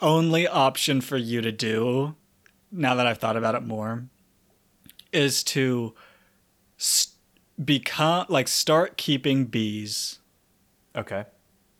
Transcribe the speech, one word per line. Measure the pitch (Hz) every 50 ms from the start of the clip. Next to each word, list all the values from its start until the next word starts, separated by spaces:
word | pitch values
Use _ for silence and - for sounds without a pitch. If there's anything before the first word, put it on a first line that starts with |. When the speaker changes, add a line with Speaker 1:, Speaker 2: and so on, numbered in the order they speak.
Speaker 1:
only | 190 151 160 165 165 165 165 165 175 165
option | - - 139 135 135 - - 156 139 131
for | 127 - 143 127
you | 117 117 120 117
to | 113 113
do, | 107 110 120 110 110 110 117 123 123 135 139 147 156 - _ _ _ _ _ _ _ _ _ _
now | 202 175 143 127 127
that | 123 123
I've | 117 110 -
thought | 117 113 110
about | 113 113 110 117
it | 120 117
more, | 113 110 107 107 110 113 123 127 127 _ _ _ _ _ _ _ _ _ _ _ _ _ _ _ - - - - _
is | - 160 143 135 123 - -
to | - - 143 131 127 123 120 117 110 - - - - _ _ _ _ _ _ _ _ _ _ _ _ _ -
s-, | - - - - - - _ _ _ _ _ _ _ _ _ -
become, | 139 139 143 127 - - - - 151 160 170 180 - -
like, | 175 135 123 -
start | - - - 170 156 160 185 - -
keeping | - - - 143 127 131 143 135 135 131
bees. | 110 113 113 110 107 104 107 104 104 101 - - - - - _ _ _ _ _ _ _ _ _ _ _ _ _ _ -
Speaker 2:
Okay. | 117 107 - 98 98 107 - _ _ _ _ _ _ _ _ _